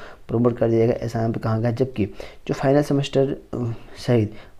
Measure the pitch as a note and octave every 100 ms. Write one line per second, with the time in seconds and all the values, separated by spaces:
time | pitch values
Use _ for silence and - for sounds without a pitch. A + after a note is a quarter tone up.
0 | - - - A#2 B2 A#2 A#2 A2+ A2+ B2
1 | A#2 A#2 A2+ G#2+ A2+ A2 A#2 A2+ C3 -
2 | G2 - - - - C#3+ C3+ C#3+ D3+ C#3
3 | C#3 C3+ C3+ D3 - - A#2 A#2 - -
4 | - B2 G#2+ - -